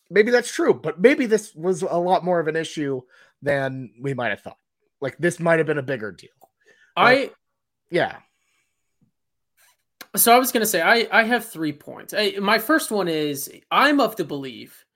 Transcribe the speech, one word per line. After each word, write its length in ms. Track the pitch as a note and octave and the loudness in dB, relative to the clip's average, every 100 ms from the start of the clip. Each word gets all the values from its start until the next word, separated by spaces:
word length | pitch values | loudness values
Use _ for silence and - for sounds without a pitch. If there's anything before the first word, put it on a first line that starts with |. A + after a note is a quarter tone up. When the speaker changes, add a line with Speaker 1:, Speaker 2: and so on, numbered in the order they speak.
| - | 0
Speaker 1:
maybe 200 | F#3 A3 | 2 4
that's 200 | A#3+ A#3+ | 2 0
true, 240 | - D#4 | 0 0
but 260 | B2+ D#3 D#3+ | 0 -4 4
maybe 260 | A3+ D4 A#3+ | 4 4 2
this 280 | G#3+ - | 0 -2
was 280 | D3+ F3+ E3+ | -6 -4 -2
a 140 | E3+ E3+ | -2 -2
lot 280 | F3 F3+ | 2 0
more 160 | F3 F3 | 2 -2
of 80 | D#3 | 0
an 80 | D#3+ | -4
issue 460 | D#3 D#3+ C#3+ C3 - _ _ _ | -6 -6 -6 -6 -8 _ _ _
than 500 | C#3 C#3 C3+ C3 B2 A#2+ | -4 -2 -4 -8 -12 -10
we 140 | C#3 | -8
might 160 | B2+ A#2 | -4 -4
have 100 | G2+ | -4
thought. 180 | - - _ _ _ _ | -10 -20 _ _ _ _
Like, 180 | C3+ - | -10 -4
this 200 | E3+ E3 | -4 0
might 200 | E3+ E3 | 2 2
have 80 | D#3 | 2
been 120 | D3+ | -4
a 40 | |
bigger 300 | C3 C3 G#2 | -6 -8 -10
deal. 180 | F2 - _ _ _ _ _ _ E3+ | -14 -20 _ _ _ _ _ _ 2
Speaker 2:
I 180 | A3 | 4
Speaker 1:
Like, 200 | C4+ A#3 - _ _ _ _ _ | 4 0 -10 _ _ _ _ _
yeah. 260 | E3+ G#2+ - _ _ _ _ _ _ _ _ _ _ _ _ _ _ _ _ _ - - G3 | -2 -2 -6 _ _ _ _ _ _ _ _ _ _ _ _ _ _ _ _ _ -20 -10 0
Speaker 2:
So 180 | A#3 | 4
I 40 | A#3+ | 4
was 120 | C4 | 4
gonna 140 | A#3 | 0
say, 160 | G#3+ E3+ | 0 2
I, 260 | E3+ A#3 G#3 | 2 2 4
I 120 | G#3 | 2
have 200 | A3 A#3+ | 2 0
three 300 | A3+ D#3+ D#3 | -4 -6 -6
points. 400 | C#3+ - A2 - G#3 | -6 -14 -18 -8 -4
I, 200 | G#3 - | -4 -2
my 180 | G3 A3 | 0 0
first 320 | A3 D#4 - | 2 0 0
one 160 | G#3 F3 | -2 -2
is, 460 | D#3 D3 C#3 - - _ | -2 -4 -6 -10 -16 _
I'm 300 | F3 C#4 C#4+ | 2 2 2
of 160 | B3 - | 0 -2
the 80 | |
belief 600 | D3 D3 C3+ G#2+ - - _ | -8 -8 -10 -14 -18 -20 _